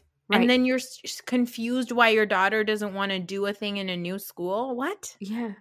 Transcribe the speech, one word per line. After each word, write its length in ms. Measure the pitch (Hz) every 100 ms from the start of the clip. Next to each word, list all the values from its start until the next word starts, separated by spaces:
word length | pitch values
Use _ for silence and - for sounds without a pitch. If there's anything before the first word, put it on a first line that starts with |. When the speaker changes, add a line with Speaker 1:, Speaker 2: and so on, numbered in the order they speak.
| _ _ -
Speaker 1:
And 100 | 208
Speaker 2:
Right. 60 | 240
Speaker 1:
then 180 | 254 254
you're 120 | 254
s-, 220 | 254 -
s-, 180 | - -
confused 680 | - 247 240 - 226 254 240
why 180 | 240 226
your 160 | 220 214
daughter 380 | 190 196 220
doesn't 300 | 214 214 208
wanna 260 | 196 196 190
do 260 | 175 196 202
a 80 |
thing 240 | 202 208 202
in 120 | 190
a 80 | 175
new 200 | 175 196
school? 580 | - - 180 208 262 240
What? 400 | 294 415 - -
Speaker 2:
Yeah. 340 | 196 226 233 196